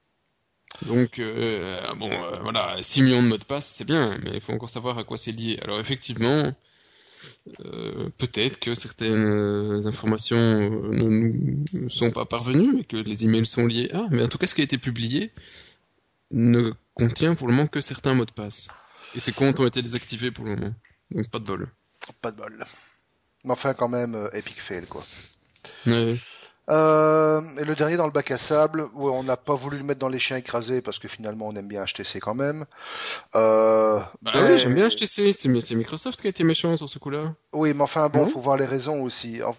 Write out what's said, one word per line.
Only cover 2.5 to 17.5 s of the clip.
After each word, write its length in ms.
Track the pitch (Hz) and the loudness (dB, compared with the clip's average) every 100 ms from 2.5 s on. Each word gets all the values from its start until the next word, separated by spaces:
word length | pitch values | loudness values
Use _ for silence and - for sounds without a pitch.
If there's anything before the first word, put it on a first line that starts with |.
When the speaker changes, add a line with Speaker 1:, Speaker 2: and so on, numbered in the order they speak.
| 113 90 92 | -4 -4 -4
Speaker 1:
six 180 | 95 139 | -2 4
millions 220 | 131 123 | 6 6
de 60 | 123 | 2
mots 100 | 107 | 0
de 60 | |
passe, 280 | - 139 - | -6 -6 -4
c'est 120 | - 113 | -6 -2
bien, 320 | 160 117 98 | 0 0 -2
mais 100 | - | -6
il 60 | - | -8
faut 100 | - | -6
encore 160 | 117 117 | -8 -8
savoir 300 | 120 123 117 | -8 -6 -6
à 60 | |
quoi 120 | 104 113 | -6 -6
c'est 160 | 117 | -6
lié. 260 | 113 113 107 | -6 -6 -6
Alors 180 | - 104 | -4 -6
effectivement, 720 | 113 131 - 107 117 151 139 135 _ _ _ _ _ - - - - - | -4 -6 -6 0 2 2 0 -4 _ _ _ _ _ -20 -20 -20 -20 -18
euh, 460 | - 57 104 - - - | -14 -10 -10 -8 -10 -6
peut-être 400 | 127 107 123 - | -6 -2 -2 -2
que 160 | - | -6
certaines, 500 | 120 - - 110 110 | -4 -6 -4 0 2
euh, 640 | 107 104 104 101 104 104 107 | 4 2 2 0 -2 -2 -2
informations, 500 | - 110 107 - 117 | -2 0 0 2 4
euh, 320 | 113 107 104 110 104 | 4 4 2 0 0
ne 420 | 110 113 110 113 120 135 135 147 | 2 4 4 4 2 0 -2 -4
nous 160 | 180 127 | -4 -6
sont 220 | - 120 | 0 0
pas 160 | - 123 | 0 -4
parvenues 540 | 120 120 135 240 262 | -4 2 4 4 2
et 40 | |
que 140 | - 113 | -2 -6
les 260 | 107 107 | -4 0
emails 220 | 113 113 113 | 4 4 2
sont 200 | - 120 | 2 2
liés 240 | 117 123 | 2 -2
à, 100 | 185 220 | -2 0
mais 120 | 127 | 2
en 60 | 117 | 0
tout 80 | - | 0
cas, 100 | 180 | -2
ce 80 | |
qui 60 | - | 0
a 40 | |
été 120 | 143 131 | 0 0
publié 540 | 131 117 117 139 214 - - - - _ _ _ _ _ _ | -4 -4 -2 -2 -4 -10 -20 -20 -20 _ _ _ _ _ _
ne 420 | 110 120 117 113 - _ | 2 4 4 2 -4 _
contient 420 | - 117 117 160 165 | 0 0 2 0 2
pour 100 | |
le 80 | 123 | 2